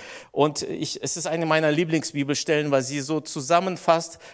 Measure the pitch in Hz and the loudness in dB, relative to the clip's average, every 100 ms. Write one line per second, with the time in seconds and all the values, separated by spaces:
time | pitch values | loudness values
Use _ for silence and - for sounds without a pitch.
0 | - - - - 151 147 - - 151 - | -16 -18 -4 2 2 2 -6 -4 -6 -6
1 | 139 175 156 165 160 156 156 151 170 160 | -4 -4 -2 -2 2 4 4 2 2 0
2 | - 143 139 139 - 151 147 135 123 143 | -2 -2 -2 -2 0 0 2 2 2 -4
3 | 135 156 151 156 131 170 190 175 - 165 | -2 -4 -4 -6 2 2 2 0 2 2
4 | - - - | 2 -10 -20